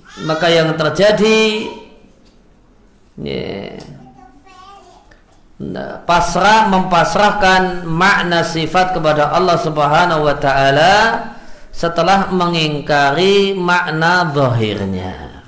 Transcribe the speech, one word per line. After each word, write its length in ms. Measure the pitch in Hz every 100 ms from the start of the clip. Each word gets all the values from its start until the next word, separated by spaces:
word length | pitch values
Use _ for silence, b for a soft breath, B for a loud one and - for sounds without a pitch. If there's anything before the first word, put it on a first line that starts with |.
| - - 156
maka 240 | 160 170
yang 240 | 170 160
terjadi, 960 | 156 151 - 196 214 214 220 220 214 - - - - - _ _ _ _ _ _ _ _ _ _ -
eh, 560 | 143 131 - 98 - - - - - - - - 381 370 381 392 359 - _ - _ _ _ -
nah, 400 | 71 90 67 -
pasrah, 640 | - 170 - 175 190 220 202
mempasrahkan 1200 | 185 180 170 156 190 208 196 190 185 185 180 170
makna 560 | 165 190 - 175 170
sifat 560 | 165 160 156 185 185 -
kepada 320 | 156 151 147
Allah 240 | 147 185 170
Subhanahu 640 | 165 151 143 151 175 160 151
wa 80 |
taala 640 | 139 139 135 135 139 165 202 226 233 - B B B B
setelah 560 | - 170 165 170 196 190
mengingkari 1200 | 185 175 170 156 147 139 147 139 147 185 202 196
makna 720 | 196 175 175 175 156 165 180 170
zahirnya. 960 | 143 131 117 110 95 98 95 92 - 69 -